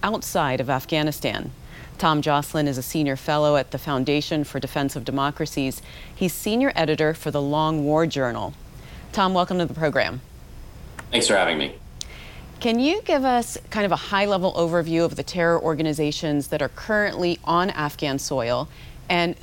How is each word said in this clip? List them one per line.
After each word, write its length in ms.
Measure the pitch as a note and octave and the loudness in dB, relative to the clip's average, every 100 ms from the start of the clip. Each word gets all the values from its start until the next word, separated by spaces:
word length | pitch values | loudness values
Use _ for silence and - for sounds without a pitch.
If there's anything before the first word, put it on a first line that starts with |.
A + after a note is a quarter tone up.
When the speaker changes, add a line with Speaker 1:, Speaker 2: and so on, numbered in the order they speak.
Speaker 1:
outside 580 | G3+ A3 - F#3 D3 B2+ | -2 -2 -2 0 2 0
of 80 | C3 | 0
Afghanistan. 840 | C3 - D#3 D3+ D3 C3 - - - - - - - | -2 0 0 0 0 -2 -2 -6 -10 -16 -16 -16 0
Tom 240 | E3 D3+ | 2 4
Joslin 480 | D3+ C#3+ C#3+ D#3 D3 | 4 2 2 0 0
is 80 | C3 | 0
a 60 | |
senior 340 | - D#3 C#3+ C3+ | -2 0 0 0
fellow 400 | - D3+ D3+ D3 | 0 2 4 4
at 140 | B2+ | 2
the 80 | C3+ | -4
Foundation 680 | - C3+ C3 D3 D3 D#3 | -2 0 2 2 2 -2
for 160 | C#3 C3+ | -2 -4
Defense 340 | C3 D3+ C#3 | -4 -2 -2
of 120 | C#3 A#2 | -2 -4
Democracies. 760 | C#3 C#3 C#3+ D3+ - C3+ - - - - | 0 0 -2 -4 -2 -2 -4 -12 -16 -16
He's 200 | - F#3 | -2 -2
senior 360 | - G#3+ A3+ C4+ - | 0 0 2 2 2
editor 380 | D#3 D3+ D#3 | 2 2 2
for 160 | D#3+ D#3 | 0 -2
the 100 | C#3+ | 0
Long 420 | C#3+ D3 D#3 D#3 | 0 2 2 2
War 240 | C#3+ D3+ E3 | 2 4 2
Journal. 460 | C#3 B2+ A2+ G2 - - - - - - | 2 -2 -2 -6 -8 -16 -16 -16 -16 -6
Tom, 200 | - F#3+ | 0 2
welcome 260 | F#3 F3+ F#3 | 2 2 0
to 60 | |
the 100 | E3 | -2
program. 460 | E3+ D#3+ C3+ F2 B2 - - - - - - - - - | 0 0 2 0 -2 -10 -18 -16 -16 -16 -16 -16 -14 -4
Speaker 2:
Thanks 180 | A#2 - | 0 4
for 60 | |
having 220 | G2+ F2 D#2 | 4 4 0
me. 200 | C#2+ - - - - - - - - - | -2 -6 -16 -14 -14 -14 -16 -16 -16 -4
Speaker 1:
Can 180 | A#3+ A#3 | 0 2
you 220 | C4+ G4+ | 2 2
give 220 | A4 D4 | 2 2
us 320 | C4 B3 A#3 - - | 4 2 0 -6 -6
kind 160 | G#3+ G3+ | -2 0
of 60 | |
a 40 | D#3+ | 0
high-level 560 | - G3 G3+ F#3+ F3+ | 0 2 4 4 2
overview 500 | - E3+ E3+ E3 E3 | 2 2 2 2 2
of 140 | E3+ - | 2 0
the 60 | |
terror 380 | - F#3 E3+ E3+ | -4 2 4 4
organizations 880 | - D3+ D#3+ D3+ D3+ D3+ D#3+ D3 C3+ | 2 0 0 2 0 0 0 0 0
that 120 | D3+ | -2
are 80 | C3+ | -2
currently 680 | - - G#3+ G3+ - F3 E3+ | -4 0 2 2 0 0 0
on 280 | - E3+ F#3+ | 2 2 2
Afghan 480 | - D3 - D3 C3+ | 0 -4 -2 -2 -2
soil 500 | - C3+ A#2 B2 D3 - - - - | -2 -2 0 0 -2 -10 -18 -16 0
and 280 | F3 E3+ - | 2 2 -2